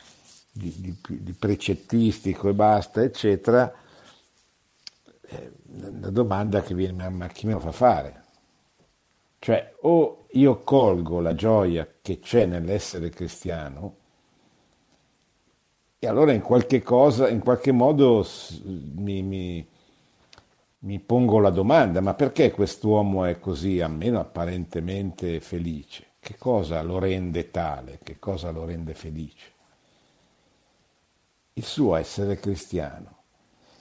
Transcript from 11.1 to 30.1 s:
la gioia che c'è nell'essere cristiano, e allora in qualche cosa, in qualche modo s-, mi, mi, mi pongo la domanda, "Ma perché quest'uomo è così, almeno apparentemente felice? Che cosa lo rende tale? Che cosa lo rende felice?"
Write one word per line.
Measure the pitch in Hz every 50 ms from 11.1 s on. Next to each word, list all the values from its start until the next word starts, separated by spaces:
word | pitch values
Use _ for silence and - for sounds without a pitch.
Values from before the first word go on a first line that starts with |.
| 85 87
la | 85 82 85
gioia | 76 110 110 110 107 95 90 85 82 78 - _ _ -
che | - 90 -
c'è | - - - 120 104
nell'essere | 90 87 87 82 85 101 101 - - - 90 82 82
cristiano, | 78 - 90 82 - - - 87 82 80 76 71 67 73 95 98 - _ _ _ _ _ _ _ _ _ _ _ _ _ _ _ _ _ _ _ _ _ _ _ _ _ _ _ _ _ _ _ _ _ _ _ _ _ _ _ _ -
e | -
allora | 113 107 123 156 151 127
in | 104 -
qualche | - 120 123 117 - 135 120 -
cosa, | - 123 123 139 147 110 117 131 110
in | 117 110
qualche | 95 123 123 120 - 139 131
modo | 120 123 143 156 139 139 123 117 107 90
s-, | - - - - - 85 - -
mi, | 95 95 82 67 73 69 87 101 101 98 95 95
mi, | 98 98 95 92 90 87 82 73 - _ _ _ _ _ _ _ _ _ _ _ _ _ - _ _ _ _ _ _ _ _ -
mi | 98 101 95
pongo | - - 117 123 127 113 104 110
la | 101 98
domanda, | 85 95 95 117 151 165 131 95 82 92
"Ma | 98 98 92
perché | - 143 131 - - 143 113
quest'uomo | - - 101 - - - - 107 107 104 101 98 95 92 92
è | 90 87 87
così, | - 95 92 69 82 98 92 90
almeno | 82 78 80 78 90 120 120 98
apparentemente | 78 - - 82 85 85 90 90 87 - - 85 82 87 95 101 98 92 82 - 92 87 82 80
felice? | - - 90 87 85 85 78 73 71 - - - - _ _ _
Che | - - 110 -
cosa | - 127 120 104 85 76 82 80 80
lo | 85 90 92
rende | 92 95 92 92 90 87 82 87 82 -
tale? | - 92 85 78 73 65 65 67 69 - -
Che | - 78 -
cosa | - 101 95 85 87 85
lo | 80 80 82
rende | 82 87 82 82 78 78
felice?" | - - 80 76 80 78 69 _ _ - - _ _ _ _ _ _ _ _ _ _ _ _